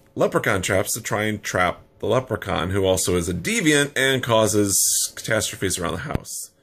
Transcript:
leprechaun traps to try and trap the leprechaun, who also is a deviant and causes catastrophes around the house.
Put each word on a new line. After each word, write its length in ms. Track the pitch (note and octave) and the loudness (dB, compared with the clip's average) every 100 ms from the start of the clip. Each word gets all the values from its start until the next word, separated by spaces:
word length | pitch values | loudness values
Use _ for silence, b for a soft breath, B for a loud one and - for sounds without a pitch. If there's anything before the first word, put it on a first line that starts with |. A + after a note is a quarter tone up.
| _ | _
leprechaun 480 | - F3 F3 C3 G2 | -2 0 2 0 0
traps 320 | - G2 - | 2 0 0
to 80 | B2 | -4
try 220 | - G#2+ | -4 -2
and 180 | G#2+ G#2 | -2 -4
trap 400 | - G2 F2 - - - | -2 0 0 -2 -14 -6
the 80 | G2 | 0
leprechaun, 640 | A#2+ B2+ G#2+ G2 E2+ F2 | 0 0 -6 -2 -2 0
who 160 | G2 F#2 | 2 2
also 300 | F#2 - F2+ | 2 2 0
is 120 | F2 | 0
a 60 | |
deviant 580 | F2+ B2+ A3+ D#3 D3 C#3+ | -4 -2 0 4 4 2
and 280 | B2 C3+ C3 | 0 0 0
causes 880 | A#2+ A2 G#2+ G#2 G2+ F#2 - - - | 2 2 4 2 2 2 0 0 -4
catastrophes 640 | - - A2 - - F#2+ F2 | -6 -2 -2 -2 -4 -4 -2
around 140 | E2 | -4
the 60 | E2 | -6
house. 540 | C#3+ - - - - _ | -6 -8 -8 -14 -14 _